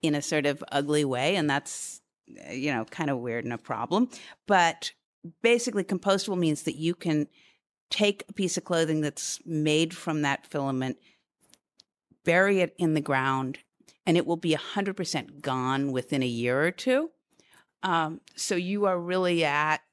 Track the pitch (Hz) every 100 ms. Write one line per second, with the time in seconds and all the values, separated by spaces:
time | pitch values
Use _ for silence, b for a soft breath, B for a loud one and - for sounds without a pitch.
0 | 165 147 143 156 143 143 - 143 143 151
1 | 143 123 143 190 151 139 - - - -
2 | _ _ _ - 71 123 143 127 110 -
3 | 156 135 123 117 117 120 - 117 120 185
4 | 247 B B B - 196 170 160 - -
5 | _ _ 170 - 233 240 240 202 180 185
6 | 202 196 196 185 165 151 - 143 160 175
7 | 175 151 147 b b b _ _ _ -
8 | 208 202 - - 185 - - 170 160 156
9 | 151 - - - - 160 151 151 165 175
10 | - 156 147 139 - 151 139 131 131 123
11 | b b b _ _ _ _ _ _ _
12 | _ _ - 170 196 196 175 - 170 156
13 | 151 139 131 135 131 135 _ _ _ b
14 | - 170 - 170 170 151 - 208 196 190
15 | 180 151 113 - - 131 127 135 139 131
16 | - 143 127 117 120 127 160 180 - 262
17 | 320 _ _ b b b b _ 190 170
18 | 160 165 - - - 185 180 202 202 180
19 | 175 185 185 170 156 147 151 156 _